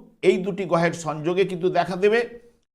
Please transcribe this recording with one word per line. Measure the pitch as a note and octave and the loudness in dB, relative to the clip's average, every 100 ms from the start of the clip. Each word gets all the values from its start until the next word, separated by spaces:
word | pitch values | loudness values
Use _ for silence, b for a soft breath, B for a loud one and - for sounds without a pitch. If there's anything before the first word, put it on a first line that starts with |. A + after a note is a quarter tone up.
| - - | -18 0
এই | F3 G3 | 2 2
দুটি | F#3+ F#3 | 0 -4
গ্রহের | F3 E3 E3+ | -2 0 0
সংযোগে | - D3+ D#3 D3+ F3+ | -2 -6 -4 -2 0
কিন্তু | F#3 F3 F3+ | 0 0 0
দেখা | E3+ E3+ F#3 | 0 -2 2
দেবে | G#3 A3+ A#3+ - - _ _ | 2 2 -2 -10 -20 _ _